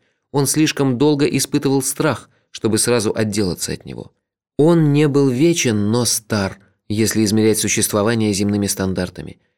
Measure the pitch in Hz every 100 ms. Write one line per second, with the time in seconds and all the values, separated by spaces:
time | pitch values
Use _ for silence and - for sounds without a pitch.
0 | _ _ _ 139 135 156 151 - 135 120
1 | 151 143 147 135 - 147 139 135 135 -
2 | 147 117 - _ _ - 113 107 120 120
3 | 104 - 107 101 95 78 - 73 - 58
4 | - _ _ _ _ - 156 170 151 147
5 | 151 139 139 123 170 165 131 107 101 120
6 | 113 - - 107 95 - _ _ - 104
7 | 107 107 104 110 110 107 101 110 - 107
8 | 107 117 107 98 101 104 101 - 95 92
9 | 90 - - - _